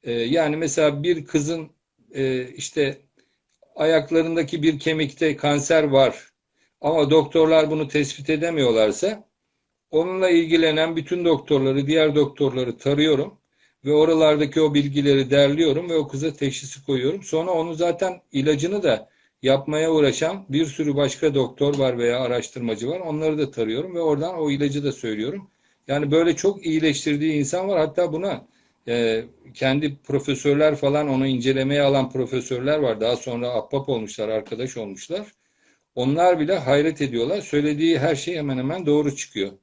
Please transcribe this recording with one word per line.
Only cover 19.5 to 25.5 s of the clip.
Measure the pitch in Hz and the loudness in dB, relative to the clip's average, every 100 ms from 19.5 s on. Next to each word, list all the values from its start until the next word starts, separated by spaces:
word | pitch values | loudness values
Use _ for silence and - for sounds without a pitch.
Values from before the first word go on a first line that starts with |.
| 135 135 151 160 | 0 0 -2 2
uğraşan | 156 143 127 160 196 190 | 4 2 2 -4 -4 -4
bir | 139 156 | -2 -2
sürü | - 151 139 | -2 -2 0
başka | 139 - 156 | -2 0 0
doktor | 139 123 - 143 143 | 0 -2 0 -2 2
var | 131 123 | 0 0
veya | 120 123 | 0 0
araştırmacı | 127 123 - 127 117 107 120 | -2 -2 -4 -8 -6 -4 -4
var. | 180 | -6
Onları | 170 151 156 151 | -6 -2 -2 0
da | 143 | -4
tarıyorum | - 110 117 180 | -2 -4 -2 -4
ve | 175 | -2
oradan | 160 143 165 180 | 0 0 -2 -4
o | 151 | -2
ilacı | 139 143 139 | 0 -2 -2
da | 143 | -4
söylüyorum. | - 117 107 117 196 - | -6 -6 -4 -6 -8 -14